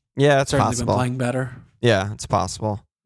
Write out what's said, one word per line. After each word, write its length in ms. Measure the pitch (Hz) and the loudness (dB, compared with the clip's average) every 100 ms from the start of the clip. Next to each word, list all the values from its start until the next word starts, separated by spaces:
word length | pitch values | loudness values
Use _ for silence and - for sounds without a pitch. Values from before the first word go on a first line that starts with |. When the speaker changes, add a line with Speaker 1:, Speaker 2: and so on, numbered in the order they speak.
| _ - | _ 2
Speaker 1:
Yeah, 260 | 143 139 | 4 4
it's 100 | 139 | 2
Speaker 2:
Certainly 200 | 143 107 | 2 0
Speaker 1:
possible. 220 | 117 117 | 0 0
Speaker 2:
been 40 | 123 | 0
playing 200 | 123 127 | 0 -2
better. 380 | 123 127 131 - - _ | -4 -4 -6 -10 -20 _
Speaker 1:
Yeah, 300 | 120 101 98 | 2 2 0
it's 120 | 107 - | -6 -4
possible. 600 | 101 90 - 107 104 - _ | -2 -2 -4 -4 -6 -8 _